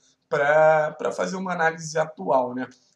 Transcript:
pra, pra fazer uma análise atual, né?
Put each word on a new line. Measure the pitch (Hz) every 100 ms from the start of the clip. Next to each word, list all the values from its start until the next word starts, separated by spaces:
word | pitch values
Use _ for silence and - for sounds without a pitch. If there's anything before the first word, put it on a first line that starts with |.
| _ _ _
pra, | 151 143 151 156 156 151
pra | - -
fazer | 165 185 190
uma | 190
análise | 175 165 165 160 156
atual, | 160 - 185 139 123
né? | 123 123 - _